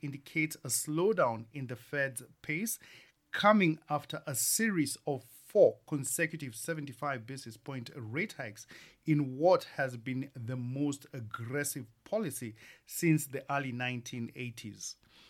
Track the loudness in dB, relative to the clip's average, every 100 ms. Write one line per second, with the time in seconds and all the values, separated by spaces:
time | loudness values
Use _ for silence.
0 | -10 -10 -8 -2 -2 -4 -4 -4 -2 0
1 | 2 4 2 0 -8 -10 -10 -10 -8 -4
2 | -4 -4 -14 _ -6 -4 -4 -6 -10 -20
3 | -20 _ _ 2 6 8 6 4 -2 -4
4 | -4 -10 -6 -2 0 2 2 2 0 -2
5 | -4 -6 -6 -20 0 8 8 8 -4 -4
6 | -2 0 0 -2 -8 -8 -6 -6 -6 -6
7 | -4 -6 -8 -12 -12 -14 -10 -10 -10 -10
8 | -8 -4 -4 -6 -12 -12 -18 -20 -20 _
9 | 2 2 2 2 6 6 2 -4 -4 -4
10 | -6 -4 -6 -8 -8 -6 -4 -2 -2 -2
11 | -8 -12 -10 -10 -6 -4 -4 -6 -10 _
12 | -6 -2 -2 -4 -10 -12 -18 -20 -12 0
13 | 6 6 4 -8 -4 -4 -2 -4 -4 -4
14 | -6 -8 -8 -6 -10 -8 -12 -12 -14 -14
15 | _ -20